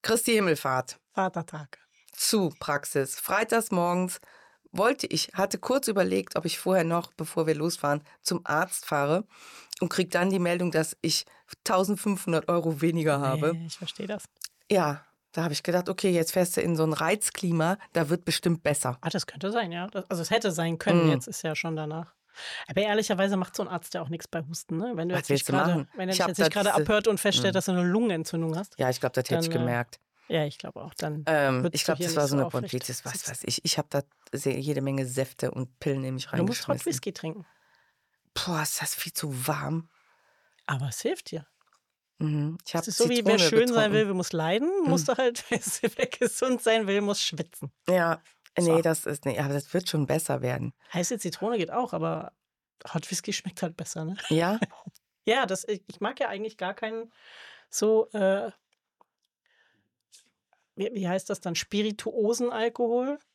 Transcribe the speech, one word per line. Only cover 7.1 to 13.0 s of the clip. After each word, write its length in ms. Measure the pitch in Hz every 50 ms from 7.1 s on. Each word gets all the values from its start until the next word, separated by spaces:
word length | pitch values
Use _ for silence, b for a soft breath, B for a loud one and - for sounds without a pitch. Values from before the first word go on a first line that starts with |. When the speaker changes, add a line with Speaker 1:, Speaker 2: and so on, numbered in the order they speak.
| _
Speaker 1:
bevor 340 | - 160 - - 170 160
wir 80 | 156 160
losfahren, 480 | 147 156 170 170 - - 143 143 147 147 B B B
zum 200 | _ - 180 170 175
Arzt 400 | - 147 156 180 190 - - -
fahre 400 | - 160 147 143 143 156 185 226 B B B B B B B B B B -
und 100 | 185 170
krieg 220 | - - 185 -
dann 180 | - 175 180 196
die 100 | 190 190
Meldung, 320 | 175 170 175 175 180 175
dass 260 | - 160 160 - - _
ich 240 | - 160 - - - b b b b _ - _ _
tausendfünfhundert 880 | - 220 185 190 202 208 202 - 208 202 185 - - 165 156 151 -
Euro 320 | 175 175 160 165 156 143
weniger 380 | 160 165 160 170